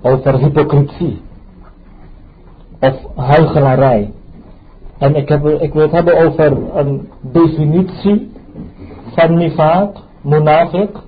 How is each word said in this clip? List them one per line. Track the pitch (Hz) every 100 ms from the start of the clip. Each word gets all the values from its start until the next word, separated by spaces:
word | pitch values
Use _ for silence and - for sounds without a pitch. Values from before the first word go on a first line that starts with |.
over | 131 131 139 135
hypocrisie | 147 143 143 143 143 - 175 92 - - - - - - - - - - - - - - - -
of | 180 - - -
huichelarij. | 131 151 156 147 139 127 135 113 104 - - - - - - - - -
En | 139 151
ik | 139
heb, | 147 147
ik | 151 156
wil | 151
het | 156
hebben | 165 170 160 165
over | 156 151 - -
een | 151 143 139 - -
definitie | 131 170 165 156 151 170 185 - 196 208 - - - - - - - - - -
van | 165 170
nifaq | 170 147 156 175 202 - - - 139
munafiq? | 151 151 156 170 180 202 -